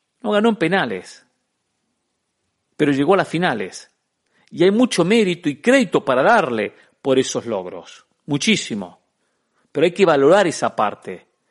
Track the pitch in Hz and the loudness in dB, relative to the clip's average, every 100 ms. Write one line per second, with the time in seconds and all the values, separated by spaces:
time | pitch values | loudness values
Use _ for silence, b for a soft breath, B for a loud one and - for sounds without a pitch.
0 | _ _ 214 208 226 208 165 190 131 92 | _ _ -4 0 0 0 -2 -2 -4 -8
1 | - - _ _ _ _ _ _ _ _ | -12 -20 _ _ _ _ _ _ _ _
2 | _ _ _ _ _ _ _ - 147 135 | _ _ _ _ _ _ _ -4 -2 0
3 | 143 190 151 160 175 117 92 - - _ | 2 2 0 -2 -4 -4 -8 -14 -20 _
4 | _ _ _ _ _ 131 185 208 254 - | _ _ _ _ _ 0 2 2 0 0
5 | 170 233 190 170 151 131 233 269 196 147 | 0 2 2 -2 -4 -4 2 2 2 -2
6 | - 127 170 226 147 113 98 - b b | 0 2 4 2 2 -2 -4 -8 b b
7 | 135 131 123 120 113 101 90 90 - - | 0 0 0 -4 -6 -8 -8 -14 -18 -20
8 | _ _ - 143 - 190 - 104 90 - | _ _ -8 -4 0 -2 -2 -10 -10 -16
9 | _ _ _ _ _ _ _ - 170 180 | _ _ _ _ _ _ _ -2 0 2
10 | 185 143 139 196 180 - 113 - 104 101 | 2 4 4 4 2 -2 -4 -2 -4 -4
11 | - 90 _ _ _ | -14 -16 _ _ _